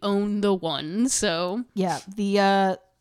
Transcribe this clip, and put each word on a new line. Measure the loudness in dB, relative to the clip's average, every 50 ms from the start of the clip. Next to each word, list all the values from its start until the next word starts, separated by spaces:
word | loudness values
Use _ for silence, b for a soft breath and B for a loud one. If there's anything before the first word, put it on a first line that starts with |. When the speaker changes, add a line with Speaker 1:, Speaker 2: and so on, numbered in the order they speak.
| -2
Speaker 1:
own | 0 0 0 0 0 -2 0
the | 2 2 0
one, | 0 0 -4 -4 -4 -6 -6 -2 -2 0 0
so. | 0 0 0 0 0 0 -2 -2 -4 -4 -6 -6 -4
Speaker 2:
Yeah. | -2 -2 0 -2 -4 -6 -10 -6
The, | -4 -2 0 2 4
uh, | 4 4 4 4 2 2 0 -2 _ _ _ _